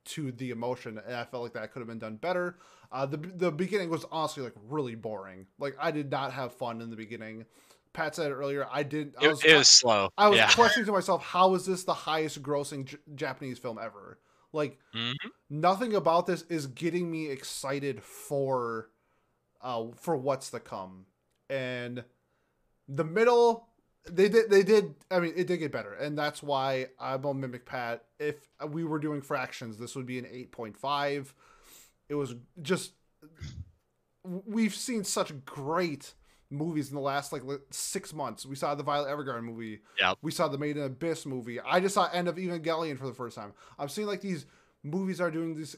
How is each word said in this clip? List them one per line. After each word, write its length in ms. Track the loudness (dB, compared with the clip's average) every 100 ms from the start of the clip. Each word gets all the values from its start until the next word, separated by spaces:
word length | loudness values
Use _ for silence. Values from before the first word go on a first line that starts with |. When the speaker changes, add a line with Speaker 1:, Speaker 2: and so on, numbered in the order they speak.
| -14
Speaker 1:
to 260 | -8 -6
the 180 | -6 -8
emotion, 500 | -4 -4 -4 -8 -12 -8
and 100 | -8
I 80 | -6
felt 180 | -8
like 100 | -8
that 180 | -8 -10
could 80 | -10
have 60 | -10
been 120 | -10
done 160 | -10 -6
better. 420 | -4 -2 -2 -6 -18 -20 -10
Uh, 140 | -4 -4
the, 120 | -4
the 340 | -8 -2 -2
beginning 380 | 0 0 -2 -2
was 140 | -4 -4
honestly, 300 | -2 -2 -4
like, 140 | -10 -10 -8
really 280 | -4 -4 -6
boring. 500 | -8 -8 -10 -14 -18 -8
Like, 160 | -6 -2
I 120 | -2
did 180 | -2 -2
not 240 | -2 -4
have 200 | -4 -8
fun 280 | -6 -6 -6
in 80 | -8
the 60 | -10
beginning. 500 | -10 -12 -12 -14 -18 _ _ _ _
Pat 220 | -6 -4 -2
said 160 | -4
it 20 |
earlier, 320 | -2 -4 -2 -2
I 100 | -4
didn't, 320 | -2 -4 -6 2
I 40 | 2
Speaker 2:
It, 20 |
Speaker 1:
was, 160 | 6
Speaker 2:
it 100 | 10
was 140 | 10 12
Speaker 1:
I, 40 |
Speaker 2:
slow. 380 | 10 10 6 4 6
Speaker 1:
I 120 | 8
was 80 | 10
Speaker 2:
Yeah. 120 | 10
Speaker 1:
questioning 360 | 10 8 6 2
to 40 |
myself, 280 | 2 2 0
"How 300 | 0 6 6
is 120 | 6 0
this 180 | -2
the 100 | -2
highest 480 | -2 0 0 0 -4
grossing 440 | -2 -2 -2 -8 -10
J-, 120 | -12 -16
Japanese 460 | -8 -6 -6 -8 -8
film 180 | -8 -8
ever?" 420 | -10 -12 -18 -20 _ _ _
Like, 280 | -4 -4 -6 _ -6
Speaker 2:
Mm-hmm. 320 | -4 -6 -8 -16 -10
Speaker 1:
nothing 440 | 2 4 4 2
about 320 | 2 4 4 4
this 180 | 0
is 220 | -2 -4 -4
getting 460 | -4 -2 -2 -2
me 160 | -4 -6
excited 720 | -6 -8 -8 -4 -2 -4 -6
for, 880 | -10 -16 -6 -2 0 0 0 -4 -8 _ _ _ _ _ _ _
uh, 260 | -6 -4 -4 -6
for 200 | -4 -2
what's 340 | 0 -2 -4
to 80 | -12
come. 460 | -10 -10 -10 -14 -20 _ _ _ -8
And 540 | -6 -4 -6 -8 -10 -12 _ _ _ _ _ _ _ -6
the 160 | -4
middle, 640 | -2 2 6 8 6 4 -4 _ _ _ -4
they 200 | 4 6
did, 200 | 6 8
they 140 | 8
did, 320 | 8 6 6 -2 -2
I 80 | 0
mean, 140 | 2 0
it 100 | 0
did 120 | 0
get 140 | 0
better, 220 | -4 -6
and 240 | -4 -4 -2
that's 240 | -2 -2
why 460 | -2 0 2 0 -2 -8
I'm 220 | -4 -2
gonna 160 | -2 -4
mimic 280 | -4 -8 -10
Pat. 400 | -6 -4 -6 -8 -6
If 160 | -6 -6 _ -12 -8
we 160 | -4
were 160 | -2 -2
doing 220 | -2 -4
fractions, 560 | -2 -4 -4 -8 -12 -10
this 180 | -10 -10
would 100 | -8
be 140 | -8
an 80 | -8
eight 220 | -12 -14
point 260 | -12 -12 -8
five. 560 | -4 0 0 -2 -6 -14 _ -20 -20 -20 -20 _ -6
It 80 | -4
was 200 | -4 -6 -16 -10
just, 320 | -2 -2 -4 _ _ _ -20 -16 -14 -12 -16 _ _ _ _ _
w-, 200 | -10 -10 -4
we've 300 | 0 0 0
seen 280 | -4 -4
such 300 | -2 -2 -2 -6 -14
great 680 | -8 -2 0 0 -4 -10 -20 _ _ -12
movies 380 | -6 -4 -2 -4
in 60 | -4
the 60 |
last, 300 | -2 -2 -4
like, 120 | -8
li-, 140 | -8 -10 -10
six 420 | -10 -6 -6 -8
months. 340 | -8 -8 -8 -10
We 100 | -6
saw 180 | -4
the 100 | -2
Violet 260 | 0 0 0
Evergarden 340 | -4 -4 -6
movie. 380 | -8 -10 -10 -12 _ 0
Speaker 2:
Yep. 180 | 0 0
Speaker 1:
We 100 | -2
saw 160 | 0 0
the 100 | 0
Made 200 | -4 -4
in 60 |
Abyss 440 | -6 -4 -4 -4 -6
movie. 340 | -8 -8 -8
I 180 | 0 2
just 140 | 4
saw 160 | 2 2
End 180 | 2 -2
of 100 | -2
Evangelion 600 | -4 -4 -2 -2 -2 -4
for 80 | -8
the 80 |
first 220 | -8 -10 -10
time. 180 | -14 -14 -18 -10
I'm 100 | -8
seeing, 200 | -4 -4
like, 140 | -4
these 260 | -4 -6 -8 _ _ _
movies 380 | -6 -4 -2 -2
are 80 | -2
doing 260 | -2 -4 -6
these 200 | -10